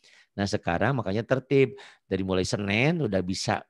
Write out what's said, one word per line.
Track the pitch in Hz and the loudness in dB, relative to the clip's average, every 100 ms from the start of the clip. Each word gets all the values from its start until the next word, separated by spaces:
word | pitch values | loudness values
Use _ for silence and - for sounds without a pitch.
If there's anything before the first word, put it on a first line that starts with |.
| _ - _ | _ -20 _
Nah, | - 101 | -4 -2
sekarang | 101 - 85 107 139 | -2 0 2 2 0
makanya | 101 104 113 | -2 -2 0
tertib. | 131 - 139 131 - - - - | -2 2 4 2 0 -20 -18 -4
Dari | 95 95 | -4 0
mulai | 92 90 | 0 0
Senin | 92 101 107 143 175 123 | -2 0 2 2 2 0
udah | 95 | -2
bisa, | 90 90 - 104 - | -2 -4 -2 -2 -4